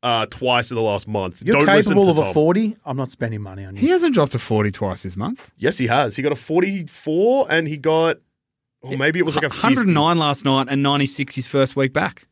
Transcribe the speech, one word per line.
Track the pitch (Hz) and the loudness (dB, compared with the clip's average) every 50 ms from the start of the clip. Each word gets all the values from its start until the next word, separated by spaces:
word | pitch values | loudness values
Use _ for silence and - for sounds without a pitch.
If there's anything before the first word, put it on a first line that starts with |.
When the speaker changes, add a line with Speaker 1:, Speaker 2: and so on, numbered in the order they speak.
| - | 0
Speaker 1:
uh, | 123 120 113 110 107 | 0 0 0 -2 -4
twice | - - 127 127 123 120 120 - | -6 -4 -2 0 2 2 0 -2
in | 127 | -2
the | 117 | -2
last | 113 107 101 98 - 107 | 0 0 0 -2 -4 -4
month. | 107 104 95 92 85 - - | -4 -4 -4 -4 -8 -8 -2
Speaker 2:
You're | 147 226 | 0 2
Speaker 1:
Don't | 143 147 | 4 4
listen | 175 196 214 208 202 190 | 6 6 4 4 4 4
Speaker 2:
capable | 202 202 | 4 4
Speaker 1:
to | 185 | 4
Speaker 2:
of | 165 151 | 4 2
a | 151 | 0
Speaker 1:
Tom. | - - | 0 2
Speaker 2:
forty? | 151 151 160 175 202 226 214 220 _ _ | 2 2 4 2 2 0 -2 -4 _ _
I'm | 147 131 | -8 -6
not | 135 131 123 | -6 -6 -8
spending | - _ - 117 110 107 | -8 _ -8 -6 -6 -8
money | 104 98 92 98 98 | -10 -12 -12 -14 -14
on | 95 95 | -14 -4
you. | 101 | -2
Speaker 3:
He | 226 311 | 2 2
hasn't | 359 370 339 339 269 | 2 4 2 2 4
dropped | 196 151 135 - | 2 2 2 0
a | 120 | -6
forty | - - 113 110 107 104 | -2 0 0 2 2 0
twice | 95 - - 98 90 87 | -2 -2 -4 -6 -6 -6
this | - 98 90 90 | -10 -10 -8 -6
month. | 107 - 117 - - - _ _ | -6 -6 -6 -8 -12 -20 _ _
Speaker 1:
Yes, | - 135 135 - | -2 -2 -2 0
he | 131 113 | -2 0
has. | 117 135 143 113 - | 2 2 0 0 -4
He | - | -4
got | 131 147 | -4 -4
a | - | -4
forty-four | 117 - - 156 175 180 190 196 196 170 151 - - - 156 156 170 196 233 254 277 269 - | -4 -6 -2 0 0 0 0 -2 -6 -8 -12 -16 -12 -8 -4 -2 0 2 2 2 2 0 0
and | 147 165 165 151 | 0 -2 0 -2
he | 151 147 | -6 -4
got, | 135 160 160 160 165 165 - - _ _ _ _ _ _ _ _ _ _ _ _ | -2 0 2 2 2 0 -2 -4 _ _ _ _ _ _ _ _ _ _ _ _
or | - 131 135 | -12 -10 -6
maybe | 135 135 151 160 180 | -2 -2 -2 0 0
it | 180 | -2
was, | 160 143 | -2 0
like, | 175 156 | -2 -2
a | 143 | -4
Speaker 3:
hundred | - - - 226 269 262 233 190 | -4 0 2 2 2 4 2 2
and | 175 | 2
nine | 151 147 160 170 170 | 4 4 2 2 2
Speaker 1:
fifty. | |
Speaker 3:
last | 156 147 143 - - | 2 0 -2 0 0
night | 139 135 135 131 123 | 0 2 2 0 0
and | 139 139 139 | 0 0 0
ninety-six | 143 143 143 139 135 - - 143 131 - | 2 2 0 0 -2 -2 -6 -8 -8 -6
his | - 123 - | -8 -8 -2
first | - 139 135 131 - | 0 0 0 0 0
week | 139 135 131 131 | -2 -2 0 0
back. | 147 180 196 - - _ _ | -2 -2 -2 -6 -10 _ _